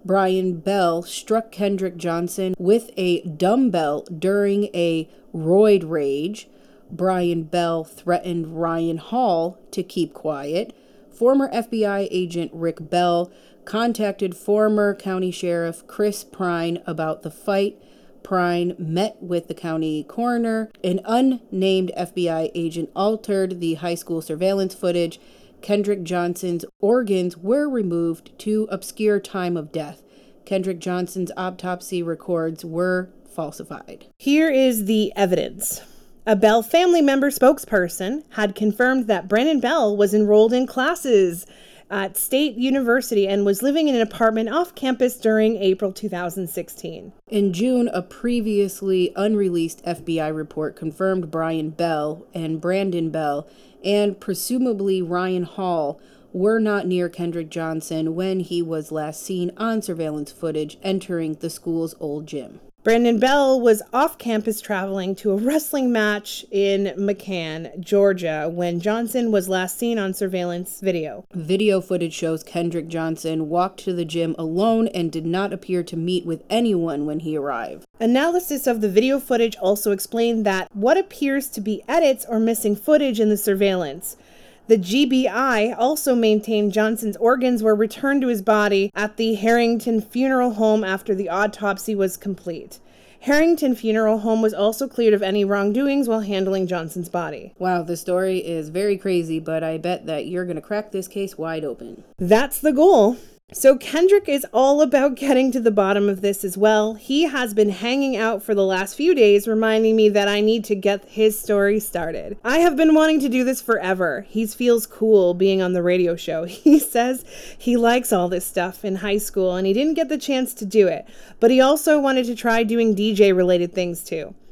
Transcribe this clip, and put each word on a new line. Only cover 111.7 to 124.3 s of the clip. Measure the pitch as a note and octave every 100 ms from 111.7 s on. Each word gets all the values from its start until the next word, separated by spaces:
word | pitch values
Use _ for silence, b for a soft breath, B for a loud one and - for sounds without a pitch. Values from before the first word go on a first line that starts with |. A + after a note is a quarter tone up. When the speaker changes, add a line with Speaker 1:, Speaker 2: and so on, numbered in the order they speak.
| G#3
Speaker 2:
started. | - E3+ E3 D#3 D2+ G#3
I | A#3 D#4
have | E4+ C#4
been | D#4+
wanting | D#4 D#4 D#4
to | C4+
do | B3+
this | B3+ C4
forever. | - G3+ F#3 F#3+ E3+ - G3+
He | G#3+ G#3+
feels | - A#3+ A#3 -
cool | - A3 G#3 F3
being | F3 G3 F#3+
on | F3+
the | F3+
radio | F3 F3+ F3 E3+
show. | - D#3+ F3
<laughs> | -
He | D4+ D4
says | - A#3 B3 B3+ - B B B
he | B3 A#3
likes | A#3 B3 B3
all | F#3+ F3
this | F3+ -
stuff | F#3 F3+ - G3+
in | F#3+
high | G3+ G3+
school | - G3 F#3
and | F3+ F#3+
he |
didn't | G#3+ D4+
get | D#4 C#4
the | D4+
chance | - C4 B3+
to | -
do | G3 A3 F3+
it, | D#3 - B B B
but | A#3
he | B3+
also | C4 D4+ D#4+ D4+
wanted | C#4 C4 A#3+
to |
try | A3 A#3 A3+
doing | A3 A#3 A3+
D | G3 G#3+
J | G3+ G3+
related | F#3 F3+ F3 F3
things | F#3 F3 E3+
too. | - D#3+ -